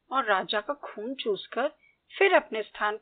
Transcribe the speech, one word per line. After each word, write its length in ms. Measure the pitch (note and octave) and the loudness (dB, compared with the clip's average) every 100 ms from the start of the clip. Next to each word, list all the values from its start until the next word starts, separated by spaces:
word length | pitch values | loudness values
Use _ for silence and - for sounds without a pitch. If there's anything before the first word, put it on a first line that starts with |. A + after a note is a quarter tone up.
| _ | _
और 120 | C4 | -2
राजा 360 | A3+ F#3+ F3+ G#3+ | 2 2 2 -4
का 140 | G#3 | -4
खून 400 | C#4+ - - A3 | -8 -10 -10 -10
चूसकर 540 | C4+ A3+ F#3+ - A3+ C#4+ - _ _ _ - | -6 -4 -4 -4 -4 -4 -6 _ _ _ 2
फिर 160 | G4 | 6
अपने 280 | E4 - A3 | 6 2 -4
स्थान 360 | - - G#3 G#3+ | -8 -4 -4 0